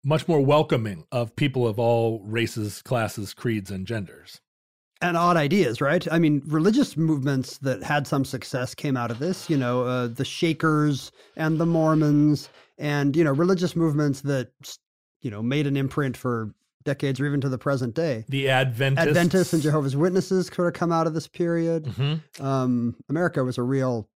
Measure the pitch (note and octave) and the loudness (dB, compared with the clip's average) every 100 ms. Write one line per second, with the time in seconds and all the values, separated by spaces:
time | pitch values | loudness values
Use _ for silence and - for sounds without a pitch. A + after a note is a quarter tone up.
0 | C3+ D3+ - D#3+ C3+ D3 D3+ C#3 A2 F2+ | 0 0 2 2 6 4 4 0 -2 -8
1 | - B2 A2+ - D3 C3 A#2+ G#2+ A#2 A#2 | -6 -4 -4 -2 -2 2 0 2 2 2
2 | A2+ A2+ G2 A2+ A2+ A#2 G#2 - - B2 | 2 -2 -4 -2 -2 -2 -6 -8 -4 -2
3 | G#2+ - G2 - B2 A2 F#2+ F#2+ F#2 A2+ | -2 -6 -12 -6 -4 -4 -6 -10 -6 -6
4 | F2+ - - - _ _ _ _ _ _ | -8 -14 -20 -20 _ _ _ _ _ _
5 | F3 E3+ F3 F3 C#3+ G3 C#3+ A2+ C#3+ F3 | -2 2 4 4 4 2 2 2 0 0
6 | E3 E3 E3 D3 D3+ D#3 E3+ A3+ C#4 C#3+ | 2 2 4 2 0 2 4 4 0 0
7 | D#3+ D3+ C3+ C3+ B2+ - C3+ B2+ - D3 | 0 2 0 -2 -4 -6 -4 -4 -2 -2
8 | C3+ C#3+ C3 B2 - C3 B2+ - D3+ C3 | 0 -2 -2 -6 -6 -6 -6 -6 -4 -2
9 | A#2+ A#2 D#3+ F#3+ - D3 B2 B2 B2 B2+ | -2 -4 -4 -6 -2 -2 0 -2 -2 -2
10 | A#2+ A#2 F3+ - F3 D3+ E3 D3+ D3+ C#3 | -4 -4 -8 -2 -2 2 2 2 2 0
11 | - _ - - D#3+ D#3+ E3+ E3 D#3 D#3 | -6 _ -20 -4 -2 0 2 2 4 4
12 | D3 D3 D3+ D3 - - _ - D3 C#3+ | 4 6 4 2 -4 -20 _ -8 -4 0
13 | C#3+ C#3+ D#3+ C#3 F3 F#3+ F3 E3+ E3 D3 | 0 2 2 4 2 2 0 0 0 2
14 | D3 C#3 C#3 C#3 A#2+ _ - - _ _ | 0 -2 -2 -4 -4 _ -18 -18 _ _
15 | _ _ C3 G2+ A#2 C#3+ C#3+ C#3 C3+ - | _ _ -10 -4 -2 0 0 -2 -2 -2
16 | C#3 A#2 B2+ A#2+ A2 - _ _ - C3+ | -4 -2 -4 -4 -6 -10 _ _ -6 -4
17 | C#3 C3+ C#3+ C#3+ C#3 B2+ - C#3 B2 B2 | -2 -2 0 0 -2 -4 -2 -2 -2 -2
18 | E3 A2+ A2 C3+ C3+ C3 C3+ A2+ C3+ C#3 | -2 -4 -4 -2 2 2 2 0 0 2
19 | E3 D#3+ E3+ F#3 E3+ E3 D3+ D3+ C#3 C#3 | 2 4 4 2 2 2 2 2 0 0
20 | F3+ F#3 - F#3 F3+ - F3 E3+ E3+ E3+ | 2 2 0 -2 -2 -2 -2 0 0 0
21 | E3 D#3+ - - F3 E3+ E3 E3 D3+ G2+ | 0 -2 -8 -4 0 0 0 -2 -4 -2
22 | C#3 D#3+ - - C3+ C3+ B2+ A#2+ A#2+ A2+ | -2 -2 -8 -10 -4 0 0 0 0 -4
23 | - D3 F3 D#3+ B2+ B2+ B2 C3+ C3 A#2+ | -6 -2 0 0 -2 -2 -2 0 0 -2
24 | G#2+ | -6